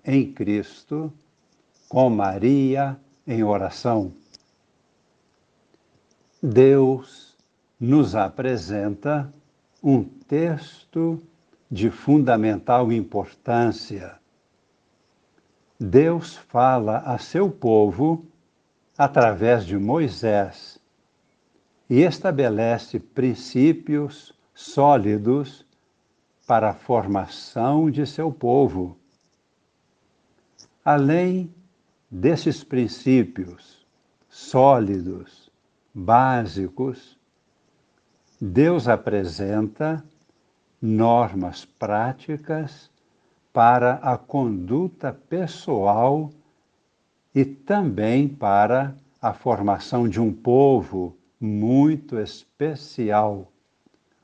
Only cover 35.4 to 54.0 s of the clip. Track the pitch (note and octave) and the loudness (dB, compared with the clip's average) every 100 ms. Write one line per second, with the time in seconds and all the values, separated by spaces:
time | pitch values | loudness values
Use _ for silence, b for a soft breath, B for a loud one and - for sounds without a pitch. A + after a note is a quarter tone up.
35.4 | _ _ _ _ _ G#2 F#2 A#2+ C3 B2+ | _ _ _ _ _ -10 2 2 4 0
36.4 | G#2 F#2 F#2 - C3 B2+ - _ _ _ | -4 -6 -8 -6 -8 -8 -16 _ _ _
37.4 | _ _ _ _ _ _ _ _ _ _ | _ _ _ _ _ _ _ _ _ _
38.4 | G#2 F#2 D#3 F3 A#2+ A2 - G2+ F#2 E2 | -2 2 2 2 2 0 0 -4 -4 -6
39.4 | G2 G#2+ G#2+ G#2 D#3 D#3+ C#3+ _ _ _ | -4 -4 -4 -4 -6 -6 -10 _ _ _
40.4 | _ _ _ _ A2+ G#2+ A#2 A#2 A#2 F#2+ | _ _ _ _ -2 0 2 2 0 -4
41.4 | F2+ F2+ - _ G#2 G#2 A#2+ C3+ - D3+ | -8 -10 -20 _ -6 -4 -4 -8 -10 -12
42.4 | D3+ D#3 D3 - _ _ _ _ _ _ | -8 -8 -8 -14 _ _ _ _ _ _
43.4 | _ B2+ A#2+ B2 B2 C#3 C#3 B2 - C#3+ | _ 2 4 4 2 0 -2 -4 -4 -4
44.4 | B2 G2 F2+ C3 F3+ E3+ C3+ - _ E3+ | -2 -4 -4 -4 -4 -8 -12 -12 _ -8
45.4 | E3+ - - A#2+ G2+ G#2 B2 D3 D3+ - | -6 -8 -6 -2 0 2 2 0 -4 -12
46.4 | _ _ _ _ _ _ _ _ _ C#3 | _ _ _ _ _ _ _ _ _ 0
47.4 | C3+ - - G#3 F3 G2+ G#2+ B2 C#3+ C#3+ | 0 -4 -4 -2 -2 -2 0 0 0 -2
48.4 | G#2+ G2+ G#2+ B2+ C#3 C3+ _ _ A#2 G2 | 2 4 4 2 -2 -8 _ _ -6 -4
49.4 | C3+ G#2+ G2+ G2 - A#2+ A#2+ G2 A2+ - | -2 -2 -2 -4 -4 -2 -2 0 -2 -2
50.4 | B2 B2+ C#3 B2+ F2 F#2+ F2+ - _ _ | 2 4 6 4 0 -8 -8 -12 _ _
51.4 | A2 G#2 G#2+ C3 D3 D3+ - A#2 G#2 - | -6 -2 2 4 4 0 -6 -8 -8 -12
52.4 | _ _ D3 C#3+ - - A2 G#2 G#2+ G2+ | _ _ -6 -6 -12 -6 -2 0 0 -4
53.4 | F#2 _ _ _ _ _ | -12 _ _ _ _ _